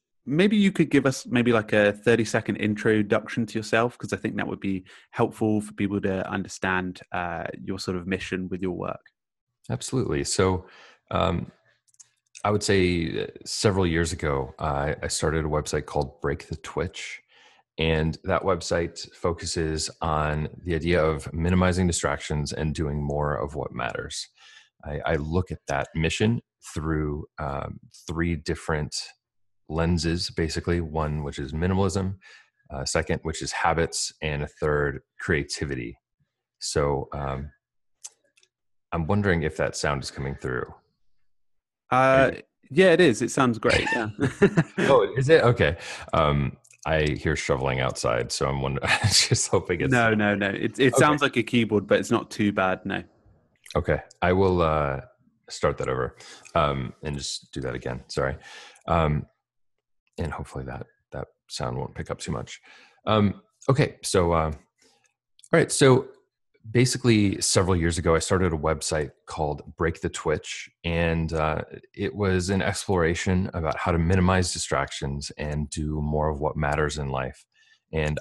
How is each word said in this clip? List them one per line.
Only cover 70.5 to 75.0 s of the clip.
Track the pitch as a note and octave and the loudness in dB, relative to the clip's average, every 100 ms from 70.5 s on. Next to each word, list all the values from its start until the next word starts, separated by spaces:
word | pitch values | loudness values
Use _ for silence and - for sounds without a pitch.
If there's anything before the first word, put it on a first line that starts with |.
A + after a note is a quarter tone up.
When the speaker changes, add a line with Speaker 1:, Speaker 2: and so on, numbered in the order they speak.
| - - _ | -12 -14 _
Speaker 2:
and, | E2+ E2+ E2+ E2 D#2+ | -4 0 0 0 -2
uh, | D#2+ D#2 D#2 - - - | 0 0 -2 -6 -12 -16
it | - G2 G#2 | -6 -6 -2
was | G2+ F#2 F2 | 0 2 2
an | G2 | 0
exploration | F#2+ G2 - F#2 E2 F2 - F2+ F#2+ | 0 -2 -2 2 2 0 0 0 0
about | - D#2 - | -2 -4 -2
how | F#2+ | 0
to | E2+ | 2
minimize | E2 F#2+ F2+ F#2 F2 | 2 4 4 2 0
distractions | E2 - C2+ C#2 - | -4 -4 -2 -2 -6